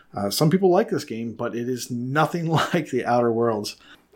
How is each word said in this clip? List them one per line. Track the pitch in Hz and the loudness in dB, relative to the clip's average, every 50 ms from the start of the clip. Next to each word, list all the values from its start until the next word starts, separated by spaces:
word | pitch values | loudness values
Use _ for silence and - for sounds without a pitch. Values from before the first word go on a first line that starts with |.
| - _ - | -20 _ -6
Uh, | 104 101 - | -4 -4 -2
some | - - 156 160 | 0 2 4 4
people | 160 185 196 185 | 4 4 4 4
like | 175 190 233 - | 4 4 2 2
this | 190 143 - | -2 -4 -4
game, | - 113 113 117 117 107 | -6 -8 -6 -6 -8 -6
but | - 120 113 98 | -6 -6 -4 -4
it | 120 120 | -4 -4
is | 127 127 117 - - | -4 -4 -4 -6 -6
nothing | 123 120 123 127 135 156 156 151 - 175 165 | -6 -6 -4 -2 0 2 2 2 0 -2 -2
<laughs> | 165 160 - - - - | 0 0 0 0 0 0
like | 175 151 - | -2 -2 0
the | 135 120 - | -2 -2 0
Outer | 113 120 123 120 117 113 | 2 2 4 4 2 2
Worlds. | 113 117 117 110 104 104 - - - - - - _ _ _ _ | 2 2 2 0 -2 -4 -6 -10 -14 -20 -20 -20 _ _ _ _